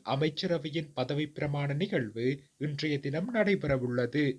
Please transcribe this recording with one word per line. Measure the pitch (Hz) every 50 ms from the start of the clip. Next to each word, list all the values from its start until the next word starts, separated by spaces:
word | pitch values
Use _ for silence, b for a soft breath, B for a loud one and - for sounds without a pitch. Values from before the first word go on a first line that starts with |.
அமைச்சரவையின் | - - 131 139 156 160 156 - 190 180 170 156 143 160 147 165 156 - -
பதவி | - 131 127 147 147 151
பிரமாண | 147 - 135 151 143 143 143 143 143 143
நிகழ்வு | 147 190 202 196 147 120 101 107 113 120 131 139 139 b b b -
இன்றைய | 143 151 143 143 156 156 147 139
தினம் | - 139 143 165 190 254 240
நடைபெறவுள்ளது. | 220 190 202 196 147 - 143 135 127 123 123 123 123 120 120 - 151 147 135 -